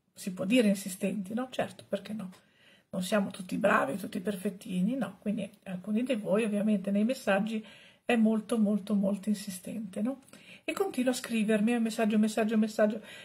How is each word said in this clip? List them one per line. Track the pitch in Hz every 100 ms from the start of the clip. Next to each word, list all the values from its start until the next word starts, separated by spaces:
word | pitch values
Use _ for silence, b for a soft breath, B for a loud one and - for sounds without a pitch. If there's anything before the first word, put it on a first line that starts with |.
| _
si | - 196
può | 185
dire | 190 254 208
insistenti, | 190 190 - 190 214 185
no? | 226 254
Certo, | - - - -
perché | 196 -
no? | 220 185 b b b b b b
Non | 185
siamo | 185 214 196
tutti | - - -
bravi, | 202 220 269 -
tutti | - 202
perfettini, | 214 196 208 190 - 180 202 269
no. | 208 -
Quindi | 208 214 196 -
alcuni | - 180 214 214
di | 262
voi | 226 170 208
ovviamente | 220 202 214 202 196
nei | 202
messaggi | 220 262 214 196 220 220 B B B B
è | - 240
molto, | 220 220 - 233
molto, | 202 208 -
molto | 202 196 202 214
insistente, | 202 - - - 214 196 202
no? | 233 269 - B B B
E | B
continua | 320 392 254 254
a |
scrivermi | 247 - 226 208 214 220
un | 240
messaggio, | 220 226 214 214
messaggio, | 214 233 214 220
messaggio, | 214 - 214 214 B B